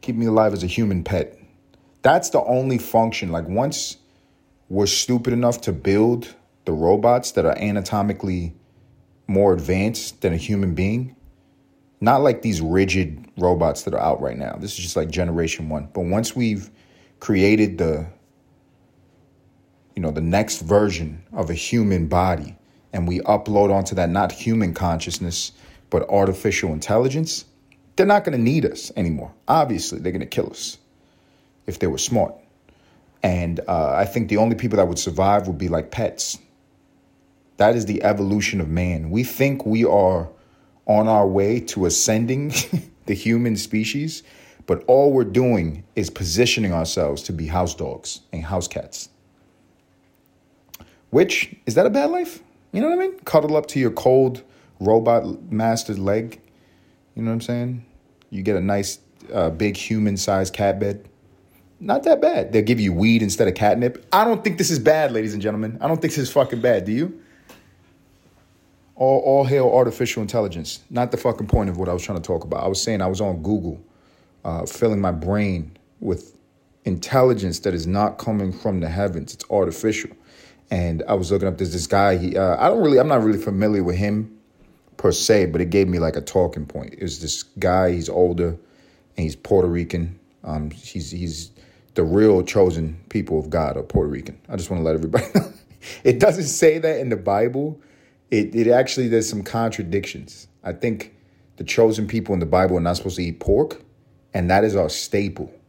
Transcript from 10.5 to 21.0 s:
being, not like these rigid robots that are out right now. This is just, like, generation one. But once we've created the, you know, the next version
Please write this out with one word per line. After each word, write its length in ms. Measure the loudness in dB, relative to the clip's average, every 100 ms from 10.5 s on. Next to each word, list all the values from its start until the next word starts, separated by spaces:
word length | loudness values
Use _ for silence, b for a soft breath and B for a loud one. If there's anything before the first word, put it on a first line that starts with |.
| -2 0
being, 400 | 0 0 -2 -6 -12 -20 _ _ _ _ _ _ _
not 220 | 2 4
like 180 | 4 2
these 220 | 0 -2
rigid 640 | 0 2 2 2 -2 -6 -14 -2
robots 460 | 2 2 2 0
that 100 | -4
are 80 | -2
out 220 | 0 0
right 160 | -2 -6
now. 180 | -8 -8
This 140 | -10
is 60 | -10
just, 180 | -6 -4
like, 140 | -2
generation 580 | -2 -2 0 -2 -4 -6
one. 220 | -8 -6
But 140 | -6 -2
once 280 | -2 -2
we've 360 | -2 -2 -2 -8 b b b b _
created 560 | -2 4 4 6 2 2
the, 300 | -2 -2 -6 -14 _ _ _ _ _ _ _ _ _ _ _ _ _ _ _ _ _
you 60 | -6
know, 100 | -4
the 120 | -2
next 400 | 0 0 0 -6
version 600 | 2 4 4 0